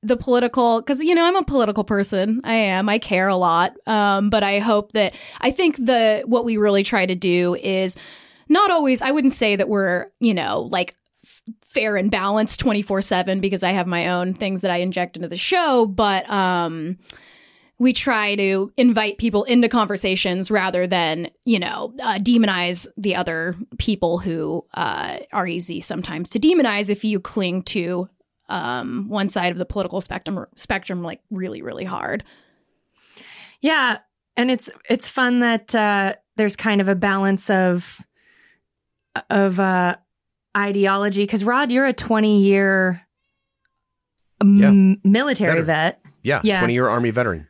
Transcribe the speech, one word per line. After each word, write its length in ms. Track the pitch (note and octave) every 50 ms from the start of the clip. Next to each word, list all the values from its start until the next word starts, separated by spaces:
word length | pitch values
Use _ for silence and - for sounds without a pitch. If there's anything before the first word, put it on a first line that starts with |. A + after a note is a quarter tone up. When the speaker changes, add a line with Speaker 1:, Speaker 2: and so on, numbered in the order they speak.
| -
Speaker 1:
the 120 | G#3+ B3 A#3+
political, 640 | - - B3 A#3+ B3 A#3 A#3+ C4 A#3+ A#3 A#3 A3+ A#3
'cause, 180 | - C#4+ C4
you 140 | D#4 D#4+ F4+
know, 80 | E4 E4+
I'm 100 | E4+ F4+ G4
a 60 | D#4+
political 400 | - C#4+ C#4 A#3 G#3+ G3+ A3 G3+
person. 580 | - A3 G3+ G3 - - F#3+ F#3 G#3+ A3 A#3+ C4
I 100 | A#3 A3+
am. 340 | A3+ G#3+ G3 F#3+ F#3 G3 G#3
I 100 | G3+ A3
care 280 | - - G#3+ F#3 F#3 G3
a 60 | G3
lot. 380 | F#3 F3+ F3 E3 E3 F3 F#3 - - _ -
Um, 420 | A3 G#3+ G#3 G3+ G3 G3 G3+ G#3
but 140 | G3 A3 G3+
I 160 | G3 G3+ G3+
hope 320 | G#3 A#3 A3 G#3 G#3 G#3
that, 220 | - A3 G#3 F3 - - - - - -
I 100 | - B3+
think 260 | C4+ - F#4 E4 D4+ -
the, 460 | B3 A3+ B3+ A#3+ A3+ A3 G#3+ G#3+ -
what 200 | - A#3 A#3+ A#3
we 120 | A#3+ A3+ G#3
really 260 | G#3 G#3 G3+ G3 G3
try 220 | - - G#3 F#3
to 100 | F#3 F#3
do 400 | F3+ F3+ F#3 F3 F3 F3+ F3 F3
is 420 | - - G3 F#3+ F#3+ F#3+ F#3 F#3 - - - - - - - - _ _ _
not 200 | D4 F4+ G#4 G4
always, 300 | F4+ E4 D4 C4+ C4 A#3+
I 100 | - C4
wouldn't 220 | C#4 D4+ C4 C4+ C4
say 220 | - A#3 G#3+ G3+
that 140 | G3 G3 -
we're, 380 | G#3+ G3+ G3 F#3+ F3+ F3+ - - _ _
you 140 | - A3+ G#3
know, 260 | F3+ D#3 G2 G2 - A2+ A#2
like, 260 | - F3+ F3+ - - _ _ _ _ _ _
f-, 180 | - - - _ - A3+ _ _
fair 300 | _ - C4+ A3 A3 G#3 G3
and 140 | F#3 G#3
balanced 480 | F#3+ G3 F#3 G3+ G3+ A3 G#3+ G#3+ - -
twenty-four 420 | - B3+ G#3+ G3+ G#3 - G3+ F#3+
seven 400 | G3 - G#3+ F3+ F3+ F#3+ F#3+ F#3+
because 220 | F#3 G3 G3 F#3 F#3
I 80 | F3+
have 160 | F#3+ G3 F3 F3+
my 220 | F3 E3+ E3 F3
own 240 | F3+ F3+ F3+ F#3 F#3
things 280 | - A3 G3 F#3+ F#3
that 100 | F3+ F#3+
I 60 | F3 F3
inject 380 | F3+ F#3 F3+ F#3 F3+ F3 _
into 140 | D#3+ F3 D#3+
the 80 | F3 F#3
show, 480 | - - F#4 F4+ F4 D#4 C4 B3 A3+ G#3+
but, 420 | F#3+ F3+ A3 G#3 G3 F#3+ F#3 -
um, 680 | G#3 G3+ F#3+ F#3 F3+ F3 E3+ E3 D#3+ E3 D#3 E3 F3+ F3+ _ _ - - - - - - - _ _ _ _ _ _ _
we 140 | A#3+ B3+
try 440 | A#3+ - - C#4 B3 G#3+ G#3 G#3 G3+ G3+
to 340 | G3 G3 G3 F#3+ G3 - _ -
invite 400 | B3+ B3 A#3 A3 G#3+ G#3 G3+ -
people 260 | A3 A3+ F#3+ G#3 G3+
into 240 | - A#3+ B3 A#3+ A3+
conversations 840 | A3+ A#3+ G#3+ F#3+ G3+ F#3+ - G3 F#3 F#3 - G3 F3+ F#3 F#3+ -
rather 380 | G#3+ G#3 F#3 F#3+ F#3 F3+ F3+ F3+
than, 420 | F#3+ F3+ E3+ D#3+ D#3+ D#3+ E3+ - _ _ -
you 140 | B3 A3+ G3
know, 340 | F3 - - - - - A#3 C4+
uh, 120 | B3+ A#3 G#3 F#3+
demonize 680 | G3+ A3+ A#3+ A#3 A3 G#3 F#3+ F3+ F3 F3 F3+ F3 - - _
the 220 | - G3 G#3 F3+ -
other 360 | F3+ F3 E3 D#3+ E3 F3 F3 E3+ A3 - - -
people 400 | - - G#3+ G3 - E3+ E3 F3
who, 460 | F#3 F#3+ E3 E3 D#3 D3+ D#3+ F3 - _ -
uh, 420 | - - - - D2 - - - - - _ -
are 120 | G3+ F3+
easy 360 | F#3 E3+ F3 F3 - F3 F#3+
sometimes 480 | E3 - F3+ - F3+ - E3+ D#3 F3 -
to 100 | - A3
demonize 500 | G#3 D#4 F4+ F4 C#4 A#3 G3+ G3+ G#3 G3
if 140 | G#3 G3+ -
you 160 | G#3+ G#3+ G#3+
cling 420 | F#3 - - A3 G3 F3+ F3 F#3 F3+
to, 440 | - - G#3 E3+ E3+ F3+ F3 F#3 F#3+ _ _ _ _ _ _ _ _
um, 640 | - F3+ - A#2+ B2 B2+ B2 B2+ - A#3+ G3 -
one 180 | G#3 G#3 F#3+ G3+
side 240 | - G3+ F3+ F3+
of 60 | F3 E3+
the 80 | F3+
political 340 | - - G3+ F#3+ F3+ - F#3+
spectrum, 460 | F#3 - - - _ - D4+ C#4 - _ _
spectrum, 480 | - - - - F#3+ F#3+ - F#3+ F3+ E3+
like, 160 | E3+ - - _ _
really, 320 | A3 F#3 F#3 - A3 -
really 220 | - - - - -
hard. 400 | F3+ - - - - - A3+ - _ - _ _ _ _ _ _ _ _ _ _ _ _ _ _ _ _ - - - - - - - - _
Speaker 2:
Yeah. 380 | - C#4+ D#4+ D4+ C4+ B3 G#3+ - _ _ _ _ _ _ _ -
And 140 | A#3+ B3+
it's, 180 | B3+ A#3+ - - - - _ -
it's 180 | A#3+ C4 - -
fun 320 | - - B3+ B3 B3 B3
that, 340 | A#3+ A#3 A#3 A3+ A3+ - -
uh, 400 | A3+ G#3+ G#3 G3+ G3+ G3 F#3+ G3 - _ _ _
there's 200 | - A3 G#3 G3
kind 260 | - - A3 G#3 G3+
of 60 | G3 F#3+
a 80 | G3
balance 540 | F3+ F3 G3+ G3 G3 G3 G3 G3 F#3+ - -
of, 520 | G#3 F#3+ F#3 F3+ F3+ F3+ F3 - - - - _ _ _ _ _ _ _ _ _ _ _ _ _ _ _ _ _ _ _ _ _ _ - - _
of, 300 | - G3+ G3 G3 F#3 F3+
uh, 360 | G3 F#3+ F#3 F3+ F3+ F3 F3+ - _ _ _ _ _ _ _ _ _ _ _ G3+
ideology. 680 | G3+ G3+ G3 G3+ G3 G3 G3 G3 G3+ G#3 G3 G3+ G#3 G3+
'Cause 160 | A3 G#3+ F#3+
Rod, 280 | A3 A#3+ C4 D4 C4
you're 140 | B3 B3+ C4+
a 80 | C4+ B3+
twenty-year 1080 | - - - A3+ A3 G#3+ G#3+ G#3+ G3+ G3 G3 G3 G3 G3 G3 F#3+ F#3+ F#3 F#3 F3+ F3 _ _ _ _ _ _ _ _ _ _ _ _ _ _ _ _ _ _ _ _ _ _ _ _ _ _ _ _
m-, 140 | G#3 G3 G3+
Speaker 3:
Yeah. 400 | G3+ G3+ G3+ G3+ G3 F#3+ F#3+ F#3+ G3+ _
Speaker 2:
military 460 | G3 G3+ A3+ C4+ D4 C4 - G#3 E3+ D#3+ E3
Speaker 3:
Veteran. 40 | E3
Speaker 2:
vet. 360 | D#3 D#3+ D#3 D#3+ E3+ - _ _ - _ _ _
Speaker 3:
Yeah, 180 | A#2+ C#3+ - -
Speaker 2:
Yeah. 160 | G#3+ G3+ F#3
Speaker 3:
twenty-year 280 | F3+ A#2 A#2+ B2 B2+ B2
Army 240 | G#2+ A#2+ A#2+ A#2
veteran. 360 | G#2+ A#2+ B2 A2+ F2+ D#2+ D2+ _